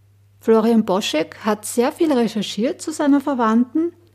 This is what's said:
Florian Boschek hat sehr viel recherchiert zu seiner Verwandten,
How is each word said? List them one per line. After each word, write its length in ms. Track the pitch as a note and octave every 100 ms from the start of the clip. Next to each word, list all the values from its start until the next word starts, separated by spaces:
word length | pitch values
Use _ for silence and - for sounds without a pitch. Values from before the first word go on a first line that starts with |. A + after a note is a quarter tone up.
| _ _ _ _
Florian 440 | - A3 A3 A3+
Boschek 520 | A3 F#3 - D4+ D#4 -
hat 200 | A3 G#3
sehr 280 | - - B3
viel 200 | D#4 E4
recherchiert 680 | B3+ A3+ A3 F#3 - B3 -
zu 80 | -
seiner 300 | D#4 D4 C#4+
Verwandten, 720 | C#4+ C4 A3 A3+ B3 D#4 E4+ - _